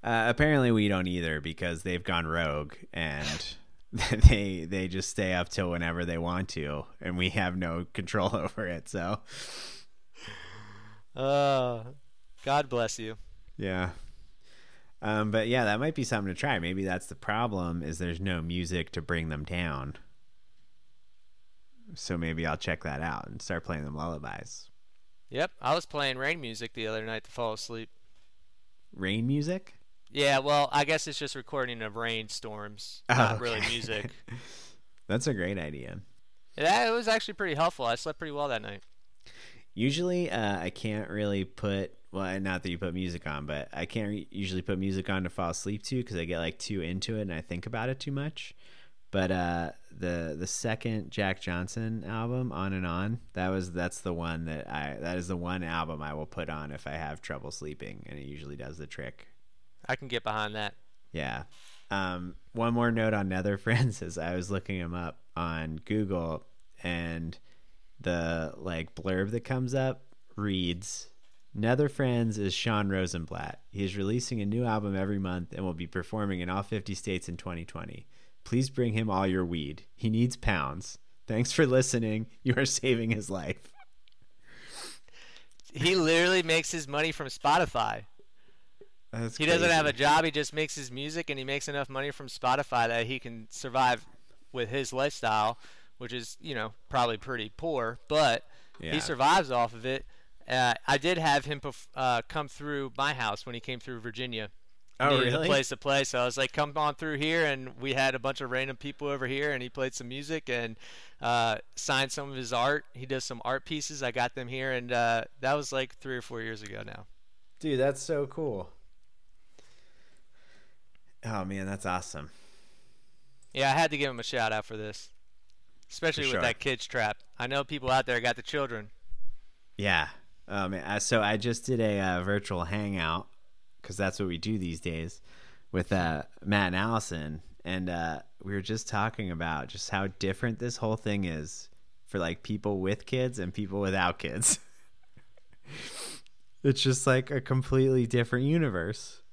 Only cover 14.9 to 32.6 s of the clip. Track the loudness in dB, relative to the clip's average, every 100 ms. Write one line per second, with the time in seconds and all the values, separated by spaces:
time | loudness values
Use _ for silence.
14.9 | -6 0 2 4 4 4 4 6 4 2
15.9 | 0 0 2 0 0 2 2 2 0 2
16.9 | 0 -2 -8 0 2 4 2 0 0 -2
17.9 | -2 -2 0 0 0 0 0 0 0 0
18.9 | -4 0 0 0 -2 -2 -2 0 -2 -4
19.9 | -8 -14 -16 -16 -16 -16 -16 -16 -18 -16
20.9 | -16 -16 -16 -16 -16 -16 -16 -16 -16 -14
21.9 | -10 -4 -2 0 0 0 0 -2 -2 -2
22.9 | -4 -2 -4 -6 -10 -4 -4 -2 -4 -4
23.9 | -4 -4 -4 -6 -8 -10 -12 -14 -16 -16
24.9 | -16 -16 -16 -8 -2 -2 0 2 2 2
25.9 | 0 0 0 0 -2 -4 -6 -6 -4 -2
26.9 | -2 -2 -4 -6 -2 -2 -2 -6 -8 -8
27.9 | -12 -16 -16 -16 -16 -16 -16 -16 -16 -16
28.9 | -2 0 2 4 2 2 -2 -4 -16 -16
29.9 | -16 -8 2 6 6 6 6 6 4 6
30.9 | 4 2 -4 -4 -6 -4 -2 0 -2 -4
31.9 | -2 0 0 -2 -6 -6 -6